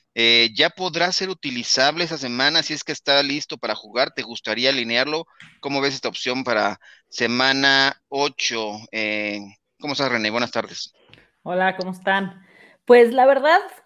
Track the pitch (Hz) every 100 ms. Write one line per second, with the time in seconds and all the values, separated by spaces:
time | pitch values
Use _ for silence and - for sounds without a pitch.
0 | _ 117 117 117 117 107 160 - 185 165
1 | 175 - 190 185 147 123 117 - 139 160
2 | 170 160 131 120 139 160 151 151 - 147
3 | - 143 139 147 - 143 117 107 107 113
4 | 139 - 117 117 - 110 131 135 117 120
5 | 135 156 165 _ - _ 139 139 139 135
6 | 120 - 127 127 127 110 101 98 - -
7 | _ - 120 123 131 135 139 135 135 -
8 | _ 139 143 - - 117 107 107 113 113
9 | 107 107 104 104 101 - _ _ 147 139
10 | 135 120 107 113 120 117 107 87 - _
11 | _ - _ _ 160 180 185 185 185 185
12 | - 196 190 - _ _ - _ - 247
13 | 233 262 262 269 285 339 - -